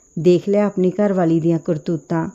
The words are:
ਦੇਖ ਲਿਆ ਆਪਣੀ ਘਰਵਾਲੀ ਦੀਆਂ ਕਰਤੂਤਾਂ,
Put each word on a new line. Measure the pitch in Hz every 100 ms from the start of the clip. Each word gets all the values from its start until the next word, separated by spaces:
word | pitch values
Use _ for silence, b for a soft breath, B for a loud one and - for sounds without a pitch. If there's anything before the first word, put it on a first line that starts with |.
| _ -
ਦੇਖ | 165 175 185
ਲਿਆ | 202 208
ਆਪਣੀ | 196 180
ਘਰਵਾਲੀ | 185 208 190 165 165
ਦੀਆਂ | 165 165
ਕਰਤੂਤਾਂ, | 165 156 - 165 - - 190